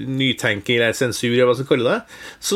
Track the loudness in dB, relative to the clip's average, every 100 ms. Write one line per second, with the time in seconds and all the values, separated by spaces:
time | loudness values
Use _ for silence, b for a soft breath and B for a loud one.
0 | -6 -2 0 0 0 -2 0 2 2 2
1 | -2 0 0 2 4 2 0 0 2 -2
2 | -4 B B B -4